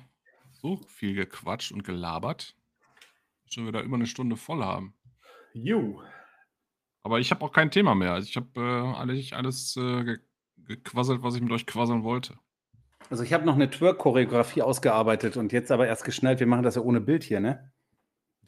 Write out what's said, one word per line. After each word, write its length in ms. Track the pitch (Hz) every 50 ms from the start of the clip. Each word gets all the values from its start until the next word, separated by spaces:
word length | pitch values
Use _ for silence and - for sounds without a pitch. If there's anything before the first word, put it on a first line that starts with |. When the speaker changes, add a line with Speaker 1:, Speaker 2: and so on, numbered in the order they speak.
| - _ _ _ _ _ _ _ _ _ _
Speaker 1:
so 240 | _ - 165 190 190 -
viel 280 | _ - - 208 196 196
gequatscht 560 | 196 180 - - - - - - - - - -
und 100 | 104 98
gelabert. 720 | 95 90 87 87 85 82 78 - 127 - - - - - _ _ _ _ _ _ _ _ _ - _ _ _ _ _ _ _ _ -
Schon 180 | - 120 113
wieder 140 | 110 110 110
über 140 | - 127 135
eine 120 | 120 117
Stunde 280 | 117 - - 127 120 113
voll 260 | 117 - - 165 147 107
haben. 300 | 92 92 95 95 101 - _ _ - _ _ _ - - - - _ -
Speaker 2:
Jo. 480 | 117 117 180 226 208 127 104 101 - - - - - - _ _ _ _ _ _ _ _ _ _ _ _ _ _ _ -
Speaker 1:
Aber 160 | 107 113 120
ich 100 | 123 -
hab 100 | 175 -
auch 120 | 151 147 -
kein 180 | 160 160 151
Thema 240 | - 196 208 151 104
mehr. 160 | 95 92 90
Also 160 | 87 92 101
ich 80 | - -
hab, 220 | 123 120 - -
äh, 20 | 123
alles, 720 | 120 123 123 120 123 131 - - 131 123 131 135 131 131
alles, 460 | - - 127 131 131 131 - - -
äh, 260 | 127 123 123 123 123 120
ge-, 160 | 120 113 - _ _ _ _ _ _ _ _ 123
gequasselt, 580 | - 104 - - - - 123 123 131 131 123 127
was 120 | 120 123
ich 60 | 123
mit 120 | 120 117 117
euch 120 | 113 -
quasseln 380 | - - 120 120 117 120 113 107
wollte. 340 | 120 123 127 127 - - - _ _ _ _ _ _ _ _ _ _ _ _ - -
Speaker 3:
Also 140 | - 120 127
ich 80 | -
hab 140 | 165 170 156
noch 100 | 170 135
eine 140 | 143 139 135
Twerk-Choreografie 920 | - - 165 180 180 - - 143 117 131 120 101 120 120 120 - - 151
ausgearbeitet 760 | 113 131 127 131 - 127 107 110 110 110 110 107 120 107 -
und 160 | 123 110 101 123
jetzt 180 | 120 120 -
aber 160 | 135 117 127
erst 160 | 113 113 - -
geschnallt, 380 | 127 - - 131 131 127 127
wir 60 | 127
machen 160 | 120 123 123 123
das 120 | 120 113
ja 60 | 127
ohne 180 | 113 123 120 117
Bild 240 | 104 139 156 160 -
hier, 160 | - 107 98
ne? 320 | 101 120 135 - - - _ _ _ _ _ _ _ _ _ _ _ _ _ _ _